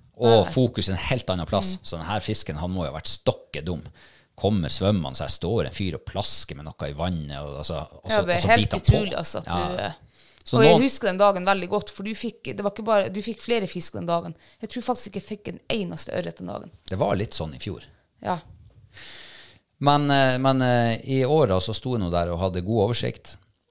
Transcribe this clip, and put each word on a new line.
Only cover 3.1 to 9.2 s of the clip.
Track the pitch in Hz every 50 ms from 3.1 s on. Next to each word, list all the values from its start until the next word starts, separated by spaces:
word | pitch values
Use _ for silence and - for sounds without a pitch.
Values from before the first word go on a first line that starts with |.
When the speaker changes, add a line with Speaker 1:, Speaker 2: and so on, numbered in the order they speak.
| - - - 127 - - - - - 73 78
Speaker 1:
dum. | 90 85 69 - - - - - - _ _ _ _ _
Kommer | - - 101 110 95 80 69
svømmende, | - - 95 101 107 92 73 67 67
så | - 76
jeg | 73 - -
står | - 87 117 104 73 -
en |
fyr | - - 98 90 76
og | - -
plasker | - - 95 - - - - - - -
med | 71 73 80
noe | - - 76 71
i |
vannet, | 71 73 85 92 90 80 73 71 71 69
og, | 73 73 67 71
altså, | - - 80 69
og | - - - - - 196
Speaker 2:
Ja, | 220 208
Speaker 1:
så, | 180
Speaker 2:
det | 175 170
er |
Speaker 1:
og | 175
så | - 202
Speaker 2:
helt | 226 - -
Speaker 1:
biter | - -
han | 180 -
på. | -
Speaker 2:
utrolig, | 226 - - 92 65
altså, | 76